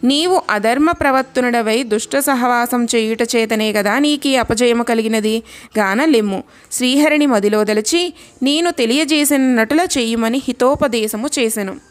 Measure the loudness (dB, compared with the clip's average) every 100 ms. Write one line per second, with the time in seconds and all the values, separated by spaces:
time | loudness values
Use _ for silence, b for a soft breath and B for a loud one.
0 | 2 0 2 0 0 -2 0 2 0 0
1 | 0 0 -2 -2 0 0 0 -2 0 -4
2 | -2 -4 -2 0 0 0 0 -2 0 0
3 | -2 -2 -2 0 0 0 0 0 0 0
4 | 0 0 0 0 0 0 2 2 0 0
5 | 0 0 0 -2 -6 B B -2 0 2
6 | 2 2 2 -4 -8 B B -4 0 2
7 | 2 2 2 2 2 0 0 0 0 -2
8 | -2 -8 B B 0 0 0 0 0 0
9 | 2 0 2 2 2 2 2 0 0 -2
10 | -2 0 0 -2 -4 0 0 2 0 -2
11 | -4 -4 -6 -2 -2 -2 -6 -10 _